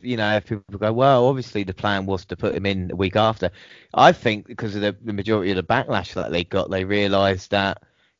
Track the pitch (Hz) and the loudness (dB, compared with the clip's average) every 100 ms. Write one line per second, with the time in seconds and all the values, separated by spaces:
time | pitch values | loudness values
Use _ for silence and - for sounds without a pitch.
0 | 123 120 104 107 - 107 - 98 107 113 | -8 -2 0 0 -2 -8 -8 -4 -2 2
1 | 135 131 123 135 120 107 95 92 104 101 | 4 6 4 0 -4 -6 -6 -4 -2 -2
2 | 95 95 - 87 110 - 98 95 90 90 | -2 -4 -6 -6 -4 -2 -2 -2 -4 -2
3 | 98 107 110 110 90 - - - _ - | 0 2 2 0 -4 -6 -20 -20 _ 4
4 | 147 180 120 107 - 120 113 101 104 98 | 6 6 0 -2 -6 -8 -6 -2 -4 -4
5 | 110 101 98 110 92 95 85 117 131 110 | -8 -6 0 0 0 -2 0 0 0 -4
6 | - - 58 85 87 98 - 95 92 104 | -4 -6 -2 -2 -2 -2 -2 -2 0 0
7 | 101 98 98 95 - 101 98 - _ _ | 2 2 2 0 -2 -2 -2 -4 _ _
8 | _ | _